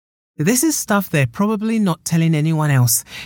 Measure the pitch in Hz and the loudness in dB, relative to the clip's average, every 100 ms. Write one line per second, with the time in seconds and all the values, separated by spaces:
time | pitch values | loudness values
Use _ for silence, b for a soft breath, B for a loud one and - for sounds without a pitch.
0 | _ _ _ - 156 247 320 294 - 202 | _ _ _ -4 -2 0 0 -2 -2 -2
1 | 190 156 127 - 208 220 220 226 196 160 | 0 0 0 0 -2 -2 -2 0 0 -2
2 | - 170 165 156 156 160 151 135 120 - | -2 0 2 2 0 0 2 2 2 0
3 | - B | -4 B